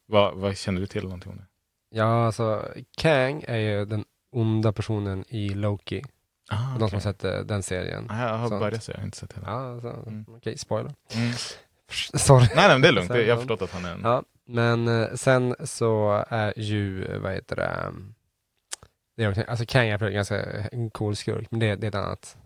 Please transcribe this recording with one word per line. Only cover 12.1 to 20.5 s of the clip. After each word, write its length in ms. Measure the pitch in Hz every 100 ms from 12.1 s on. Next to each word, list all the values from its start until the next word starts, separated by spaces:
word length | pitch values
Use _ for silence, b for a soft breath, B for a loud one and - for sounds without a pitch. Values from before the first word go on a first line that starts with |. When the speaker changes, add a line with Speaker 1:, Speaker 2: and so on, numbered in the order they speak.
Speaker 2:
Sorry. 320 | - - 131 123
Speaker 1:
Nej, 80 | 156
nej, 120 | 196
men 120 | 131
det 60 | 160
är 40 |
lugnt. 160 | 110 90
Speaker 2:
Sen, 80 | 123
Speaker 1:
Jag 60 |
har 40 | 113
Speaker 2:
ja. 80 | 117
Speaker 1:
förstått 260 | 127 110
att 80 | 92
han 120 | 87
är 80 | 90
en 80 | 90
Speaker 2:
Ja, 200 | 107 127 - _ -
men, 400 | 117 117 117 117
eh, 200 | 117 113
sen 400 | 127 - 131 123 123
så 600 | - - 113 107 104 104 -
är 240 | 113 104 113
ju, 500 | 107 107 101 95 - 98
vad 140 | 101
heter 240 | 92 - -
det, 100 | 50
mm, 480 | 50 50 50 98 110 _ _ _ _ _ - - _ _ -
det 80 |
är 40 | 110
också, 120 | 95 -
alltså, 160 | 113 117
Kang 200 | 131 113
är 220 | 104 107
ganska 320 | 101 98 101 -